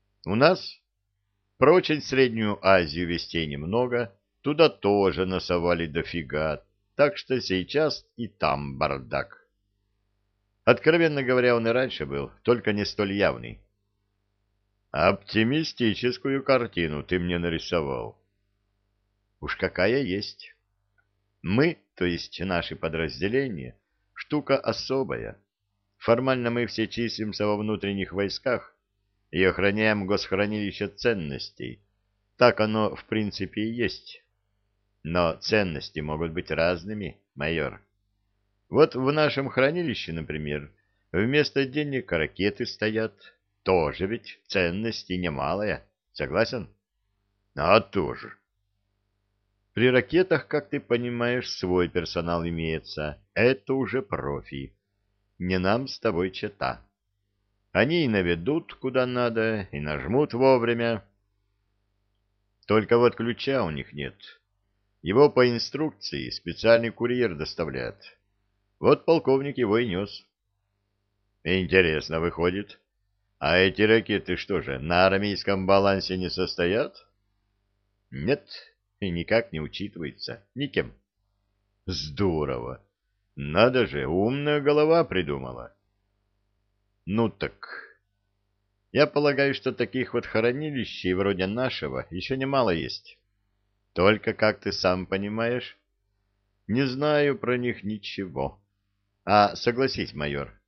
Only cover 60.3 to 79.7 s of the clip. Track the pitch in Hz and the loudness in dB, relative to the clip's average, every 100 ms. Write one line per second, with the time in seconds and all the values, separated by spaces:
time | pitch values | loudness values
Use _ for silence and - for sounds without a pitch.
60.3 | 117 135 127 117 117 117 113 - _ _ | 2 4 4 2 0 -2 -4 -8 _ _
61.3 | _ _ _ _ _ _ _ _ _ _ | _ _ _ _ _ _ _ _ _ _
62.3 | _ _ _ - 104 101 120 120 113 113 | _ _ _ 0 2 4 4 4 2 -4
63.3 | 120 - 135 92 73 64 71 67 - - | -4 -2 -2 -2 -4 -10 -10 -12 -12 -20
64.3 | - _ _ _ _ _ _ 78 107 147 | -20 _ _ _ _ _ _ 0 6 6
65.3 | 127 123 117 - 135 156 - - 71 64 | 6 4 2 -4 -4 -6 -6 -10 -10 -8
66.3 | - 85 85 113 117 117 - 120 123 117 | -10 -12 -2 4 4 4 -4 -2 0 -2
67.3 | 78 76 - 80 65 58 - - - _ | -2 -8 -6 -6 -6 -8 -10 -20 -20 _
68.3 | _ _ _ _ _ - 151 - 165 - | _ _ _ _ _ 2 4 4 2 4
69.3 | 135 143 127 123 110 120 90 101 - - | 2 0 -2 2 2 0 -2 -6 -10 -20
70.3 | _ _ _ _ _ _ _ _ _ _ | _ _ _ _ _ _ _ _ _ _
71.3 | _ 80 92 90 95 85 78 69 80 82 | _ -2 -2 4 4 4 2 -2 -2 -2
72.3 | 80 87 92 101 - _ _ _ _ _ | 0 0 -2 -6 -16 _ _ _ _ _
73.3 | _ 78 87 95 92 107 113 95 101 - | _ 0 4 4 4 4 4 4 -2 -2
74.3 | 87 - 92 71 65 76 87 95 98 104 | -6 -2 -4 -4 -6 0 4 6 4 0
75.3 | 98 - 98 92 98 98 98 - 92 90 | -2 -2 -2 4 4 4 2 -2 -4 -4
76.3 | 90 92 - 87 104 151 - _ _ _ | -2 -4 0 0 0 -2 -8 _ _ _
77.3 | _ _ _ _ _ _ _ _ 65 85 | _ _ _ _ _ _ _ _ -6 -2
78.3 | 143 - - - _ _ _ 101 85 85 | -2 -4 -20 -20 _ _ _ -4 -4 0
79.3 | 110 117 80 76 | 0 0 -6 -8